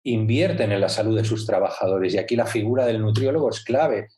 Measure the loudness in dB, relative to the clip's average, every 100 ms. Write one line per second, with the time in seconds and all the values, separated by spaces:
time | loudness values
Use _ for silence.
0 | -4 0 2 2 0 0 0 0 0 0
1 | 0 0 0 -2 -2 0 0 0 -2 0
2 | 0 0 0 -2 0 -2 0 0 0 0
3 | 0 0 0 0 0 -2 -2 0 2 0
4 | -6